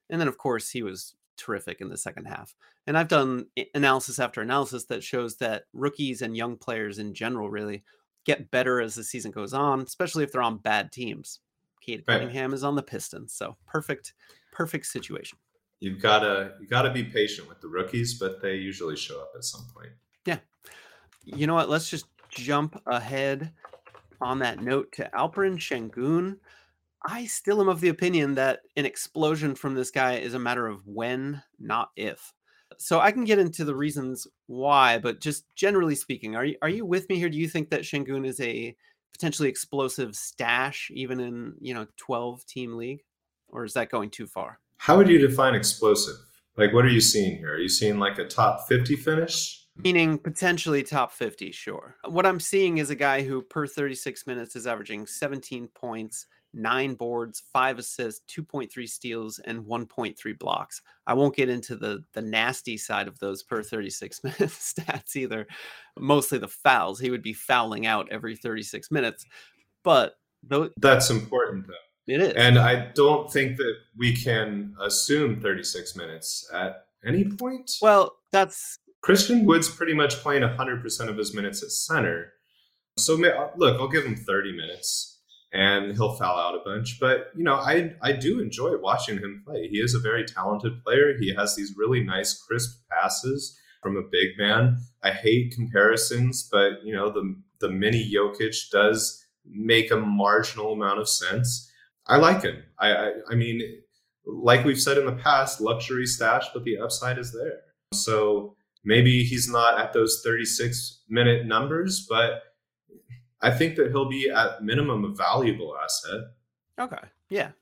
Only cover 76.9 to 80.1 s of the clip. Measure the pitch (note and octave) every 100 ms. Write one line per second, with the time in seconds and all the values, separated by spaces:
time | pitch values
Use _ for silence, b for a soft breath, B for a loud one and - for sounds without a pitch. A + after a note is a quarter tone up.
76.9 | _ G#2+ E3 G3+ G3+ B3 C4 B3+ - G#3+
77.9 | G3+ F#3+ - _ - F#3+ - - - _
78.9 | _ - F#3+ G3 A#3+ G3+ E3 D#3+ - E3
79.9 | D3+ D3